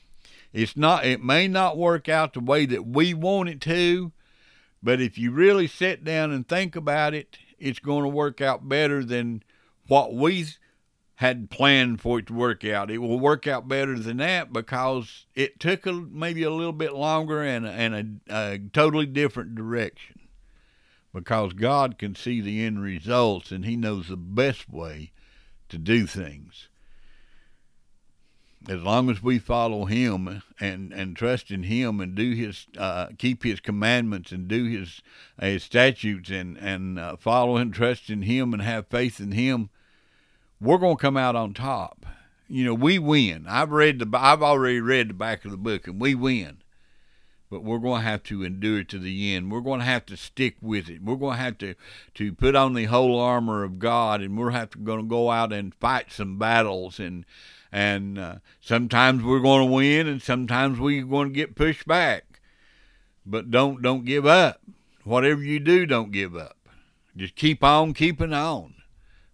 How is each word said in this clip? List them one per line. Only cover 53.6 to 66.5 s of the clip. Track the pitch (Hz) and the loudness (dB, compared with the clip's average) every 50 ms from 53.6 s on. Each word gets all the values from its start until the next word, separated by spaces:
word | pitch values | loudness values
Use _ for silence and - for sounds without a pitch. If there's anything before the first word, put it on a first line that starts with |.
| 101 | -2
of | 95 92 | -4 -4
God, | 92 113 117 117 120 117 107 107 104 | -4 -2 0 2 2 2 2 0 0
and | 98 95 101 | -2 -4 -4
we're | 110 120 120 | -2 -2 -2
have | 120 120 113 107 | -2 -2 -4 -6
to, | - | -10
gonna | 110 104 110 110 110 110 | -8 -6 -4 -4 -4 -4
go | 110 117 120 120 120 | -2 0 0 2 2
out | 117 117 117 107 | 2 2 0 0
and | 107 101 101 92 - | -2 -4 -6 -8 -6
fight | _ - 120 131 123 - - - | _ -2 0 0 0 -2 -6 -10
some | - 104 95 95 98 | -8 -8 -8 -6 -2
battles. | 110 113 117 117 110 104 95 92 92 92 92 | 0 2 4 4 4 2 0 -4 -6 -10 -10
And, | - 101 87 90 87 85 _ _ - - - - - _ _ | -10 -10 -10 -10 -12 -14 _ _ -20 -20 -20 -20 -20 _ _
and, | - 101 101 104 101 98 98 98 98 | -4 0 0 0 0 0 -2 -6 -8
uh, | 98 92 85 90 95 - _ _ _ | -8 -10 -10 -12 -14 -20 _ _ _
sometimes | _ - 113 117 123 117 120 120 127 131 131 127 | _ 0 0 0 2 2 4 6 6 6 4 4
we're | 113 123 131 135 | 2 2 2 4
gonna | 127 135 135 135 131 | 6 6 6 6 6
win, | 127 131 131 135 143 147 156 165 | 4 4 4 4 4 4 2 2
and | 151 143 131 | 0 -4 -4
sometimes | - - 127 127 127 113 123 123 135 139 131 117 | -4 -2 -2 -2 -2 -2 0 0 0 0 0 0
we're | 131 143 143 139 131 | 0 0 0 -2 -2
gonna | 127 135 143 143 139 | -2 0 0 0 -2
get | 135 143 151 - 113 | -2 -4 -6 -4 -2
pushed | - 147 160 151 - - | 0 0 0 0 -2 -2
back. | 160 165 180 170 143 107 - - _ - _ _ _ _ _ _ _ _ _ _ _ _ _ _ _ _ _ - | 0 2 2 4 2 0 -2 -4 _ -20 _ _ _ _ _ _ _ _ _ _ _ _ _ _ _ _ _ -10
But | 98 101 110 - 120 | -6 -6 -6 -2 2
don't, | 117 123 139 139 139 123 | 4 4 4 2 0 0
don't | 120 127 131 131 120 | 0 0 0 0 -2
give | 123 139 147 139 | -2 0 2 6
up. | 147 165 185 175 131 92 - _ - - _ _ _ _ _ - | 8 8 8 8 6 2 -2 _ -20 -20 _ _ _ _ _ -4
Whatever | 101 120 127 131 143 151 143 143 | 0 2 4 4 4 2 2 0
you | 143 151 151 | -2 -2 0
do, | 143 160 175 185 180 | 4 4 4 4 4
don't | 147 131 117 113 104 101 | 2 0 0 -2 -2 -4
give | 98 98 90 85 | -4 -4 -4 -6
up. | 85 76 - | -10 -12 -14